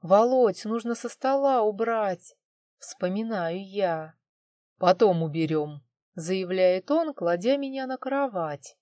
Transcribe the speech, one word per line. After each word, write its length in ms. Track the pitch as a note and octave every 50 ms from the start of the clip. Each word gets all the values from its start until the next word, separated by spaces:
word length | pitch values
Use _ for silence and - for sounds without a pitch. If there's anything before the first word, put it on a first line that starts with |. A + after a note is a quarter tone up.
| -
«Володь, 600 | E3 F#3 G3+ A3+ B3 B3+ C4 B3 G#3+ F3+ - -
нужно 320 | G#3+ A3 A#3 A3 A#3 A#3
со 120 | A3+ - A#3+
стола 540 | - _ - C4+ C4+ C#4 C#4 C#4 C4+ B3 G#3+
убрать», 720 | G#3+ G#3 G3 A3+ A3+ A3+ A3+ G#3+ G3 F#3 E3+ - - _ _ _ _ _ _ _ _ _ _ -
вспоминаю 800 | - - _ - F3+ F#3+ G#3 A3+ A3+ A3+ G3 E3+ E3 E3+ F#3 G3
я. 500 | F#3+ F#3+ G3+ G3 F3 E3 D#3+ D#3 D#3 - _ _ _ _ _ _ _ _ _ _ _ _ _
«Потом 440 | - F3+ F#3 F#3 A#3 G#3 F3+ E3 E3
уберем», 600 | D#3+ D3 E3 D#3+ D3+ D#3 D#3 D3+ D3+ D3+ C#3+ _ _ _ _ _ _ _
заявляет 760 | - D#3+ E3 F#3 F#3+ F#3 F3 F#3 F#3 F#3 F#3 F#3 F#3 F#3 -
он, 240 | C#4+ D#4+ E4 D#4 C#4+
кладя 420 | - - E3+ F3 F3 F3+ A#3 C#4
меня 300 | C#4+ C#4 C4+ C4+ C4+ C4
на 100 | B3+ C4
кровать. 800 | B3+ - C4 C4+ C#4 C#4+ C4+ G#3+ F#3 E3 D#3 D3 C#3+ - - - _